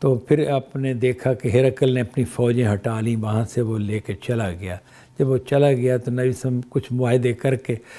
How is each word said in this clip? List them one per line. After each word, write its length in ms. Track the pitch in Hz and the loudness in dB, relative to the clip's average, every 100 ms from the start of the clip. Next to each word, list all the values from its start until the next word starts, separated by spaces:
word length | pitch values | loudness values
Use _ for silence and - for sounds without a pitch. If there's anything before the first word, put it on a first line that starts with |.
तो 240 | 143 123 - | 0 2 2
फिर 200 | 151 143 | 2 2
आपने 440 | 135 - 135 135 | -2 -4 -4 -4
देखा 400 | 123 127 123 135 | 0 0 0 -2
कि 160 | 131 123 | -2 2
हिरकल 400 | 113 131 127 131 | 4 4 2 2
ने 100 | 127 | 2
अपनी 240 | 120 - | -2 -2
फ़ौजें 400 | 117 - 120 120 | -4 0 0 2
हटा 360 | 113 101 117 113 | 2 0 -2 -4
लीं, 160 | 110 117 | -2 -2
वहाँ 280 | 107 107 | -2 -2
से 180 | 110 - | -2 -2
वो 160 | 110 110 | -2 -2
लेके 360 | 104 107 - | -4 -4 -6
चला 360 | 95 - 117 101 | -8 -4 -4 -4
गया। 300 | 87 95 92 - - - - | -6 -10 -12 -14 -20 -10 -2
जब 80 | 135 | 0
वो 120 | 127 | 0
चला 340 | - 139 143 | 0 2 4
गया, 260 | 127 127 123 | 4 2 0
तो 120 | - | -2
नबी 40 | |
सल्लल्लाहु 60 | 123 | -2
अलैहि 100 | 127 | -2
वसल्लम 300 | 123 131 123 | -2 -2 -4
कुछ 320 | 120 - - | -4 -6 -2
मुआहदे 400 | 123 127 127 123 | -2 2 2 2
करके, 440 | 110 139 131 - 113 - | 0 0 -2 -2 -6 -8